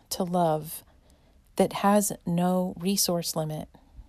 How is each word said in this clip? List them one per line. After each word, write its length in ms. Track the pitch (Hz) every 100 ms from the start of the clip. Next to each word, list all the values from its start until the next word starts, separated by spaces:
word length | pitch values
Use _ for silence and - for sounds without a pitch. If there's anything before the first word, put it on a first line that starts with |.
| -
to 140 | -
love 600 | 180 180 165 156 156 - - _ _ _ _ _ _ -
that 160 | 190
has 380 | - 202 208 202 - -
no 480 | 170 180 185 180 -
resource 580 | 180 202 - 175 165 165
limit. 320 | 156 156 - - _ -